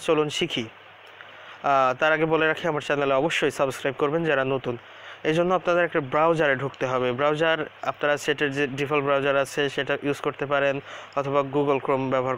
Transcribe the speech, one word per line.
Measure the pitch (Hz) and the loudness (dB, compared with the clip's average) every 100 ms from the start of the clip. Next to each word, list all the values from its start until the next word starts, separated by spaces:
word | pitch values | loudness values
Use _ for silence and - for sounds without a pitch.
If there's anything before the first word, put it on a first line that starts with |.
| - | 2
চলুন | 151 151 - | 2 0 -2
শিখি। | 170 - 113 | -4 -4 -6
আহ, | - - - - - - - - - 143 135 131 127 | -10 -20 -20 -20 -20 -20 -20 -20 -6 2 4 4 2
তার | 156 156 | 2 2
আগে | 160 | 2
বলে | 160 156 | 2 2
রাখি, | 156 175 | 0 -2
আমার | 147 - | -2 -2
চ্যানেলে | 143 139 135 | 0 2 2
অবশ্যই | 160 - 147 - | 2 0 0 0
সাবস্ক্রাইব | 139 - 143 131 | -2 -2 -4 -2
করবেন | 147 160 165 | 0 0 0
যারা | 139 131 135 | 2 2 0
নতুন। | 131 120 - - - - 151 | -2 -8 -10 -20 -20 -8 -2
এই | 160 | 0
জন্য | 175 185 | 2 0
আপনাদের | 180 175 170 | 2 0 2
একটা | 165 135 | 0 0
ব্রাউজারে | 151 165 160 151 131 | 2 2 4 2 2
ঢুকতে | 135 - 131 | -2 -4 -2
হবে। | 127 127 123 | 0 0 0
ব্রাউজার | 147 151 165 160 151 - - | 0 2 2 0 -2 -8 -8
আপনারা | - 147 147 - | -2 0 0 0
সেটের | 143 147 135 | 0 0 0
যে | 143 135 | -2 -2
ডিফল্ট | 139 147 139 | -2 0 2
ব্রাউজার | 139 139 139 135 | 2 2 0 0
আছে | - 143 - | -2 -2 -2
সেটা | 135 143 139 | -4 -2 -2
ইউজ | 143 147 | -4 -4
করতে | - 139 | -4 -2
পারেন, | 139 139 139 - - - - | 0 0 -2 -6 -16 -10 -6
অথবা | 139 143 139 143 | 0 0 0 0
Google | 143 135 - | 2 2 0
Chrome | 135 131 131 | 0 0 0
ব্যবহার | 127 | 0